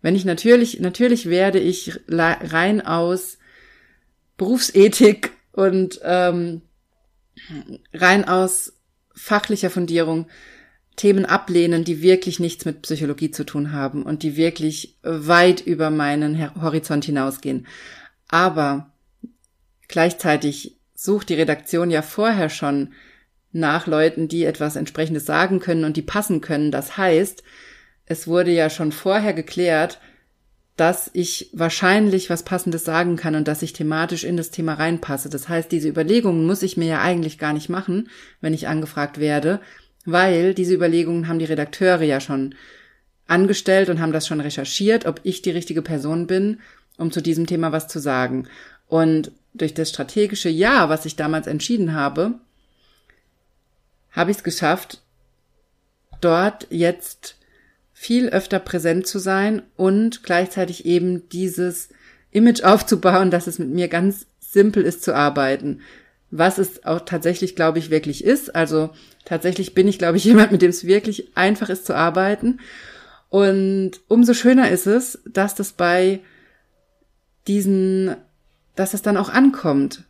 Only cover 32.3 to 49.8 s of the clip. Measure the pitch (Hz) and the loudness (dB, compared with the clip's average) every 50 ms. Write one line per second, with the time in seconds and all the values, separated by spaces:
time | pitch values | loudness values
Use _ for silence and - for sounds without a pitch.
32.3 | 175 165 - - 190 175 - - 165 165 - - 160 170 175 175 170 165 - 160 | -6 -6 -4 -6 -6 -4 -4 -4 -4 -4 -4 -2 -2 0 0 0 -2 -2 -2 -4
33.3 | 156 156 151 151 151 151 - 156 - - 156 156 156 160 165 170 180 156 - - | -2 -2 -2 -2 -4 -4 -6 -10 -8 -6 -4 -2 -2 -2 -2 -4 -4 -6 -4 -4
34.3 | 175 170 160 - - - 165 160 151 147 156 165 170 165 - - 143 135 - 147 | -4 -4 -4 -6 -8 -6 -4 -4 -4 -2 -2 -2 -2 -4 -4 -6 -6 -6 -6 -8
35.3 | 143 135 131 - 170 165 160 - - 165 151 156 147 165 156 156 208 240 233 196 | -10 -10 -8 -4 -4 -4 -4 -2 -4 -2 -2 -2 -2 -2 0 2 2 2 4 2
36.3 | 170 165 160 165 196 - - 185 - 180 165 165 160 151 95 175 180 170 165 160 | 0 2 0 0 0 -2 -4 -4 -4 -2 -2 -2 -2 0 0 0 0 -2 -2 -6
37.3 | 151 - 156 151 151 151 151 - 175 185 190 - 175 196 233 - - - - - | -8 -6 -4 -4 -4 -4 -6 -6 -6 -6 -4 -4 -4 -4 -6 -8 -14 -20 -20 -20
38.3 | _ _ - 160 160 151 - - 156 156 156 151 - 151 143 143 147 151 147 151 | _ _ -4 -4 -4 -4 -4 -4 -4 -4 -4 -6 -6 -6 -6 -6 -4 -4 -2 0
39.3 | 147 147 143 160 196 202 - - - - _ _ _ _ _ 170 165 175 185 190 | 0 0 0 0 -2 -2 -6 -14 -20 -20 _ _ _ _ _ -2 2 2 4 4
40.3 | 180 165 175 190 190 190 180 175 185 175 175 165 165 170 170 165 170 170 165 165 | 4 4 2 2 2 0 0 2 2 2 2 2 2 2 0 0 -2 -4 -4 -2
41.3 | 165 165 165 156 160 151 147 147 - - 190 185 180 165 160 151 139 135 135 - | -4 -4 -2 -2 -2 -4 -4 -6 -4 0 2 4 4 4 2 0 0 -2 -2 -4
42.3 | 143 135 135 135 - - - - - - _ _ _ _ _ _ _ _ _ - | -4 -4 -4 -6 -8 -14 -20 -20 -20 -20 _ _ _ _ _ _ _ _ _ 0
43.3 | 165 175 190 196 208 - - - 190 190 196 180 175 165 165 160 156 156 151 - | 2 2 4 2 2 0 2 2 4 4 4 2 0 -2 -2 -2 -2 -4 -4 -4
44.3 | 165 151 143 147 147 - 135 - - - 196 208 226 226 - 165 151 - _ 190 | -6 -4 -6 -6 -6 -8 -8 -6 -6 -2 0 2 2 2 0 -4 -6 -4 _ -6
45.3 | 185 - - 196 160 175 170 - 156 160 156 165 160 147 135 151 160 170 175 170 | -6 -4 -4 -4 -4 -4 -6 -4 -6 -6 -4 -4 -6 -4 -4 -4 -4 -4 -2 -2
46.3 | 185 190 196 208 214 - - - _ _ _ _ _ - 165 165 160 175 147 170 | 0 0 0 -2 -2 -6 -12 -20 _ _ _ _ _ -6 -6 -4 -4 -4 -2 -2
47.3 | 160 160 165 160 180 165 165 160 151 160 156 - - 160 139 147 131 127 127 127 | 0 -2 -2 -2 -2 -2 -2 -2 -2 -4 -6 -6 -10 -6 -4 -2 -2 0 -2 -2
48.3 | 131 131 127 - - - - - - _ _ _ 160 160 165 160 160 156 151 - | -4 -6 -8 -10 -16 -20 -20 -20 -20 _ _ _ 0 2 2 4 2 0 -2 -6
49.3 | - _ _ _ _ - 160 156 156 160 | -12 _ _ _ _ -6 -6 -6 -4 -4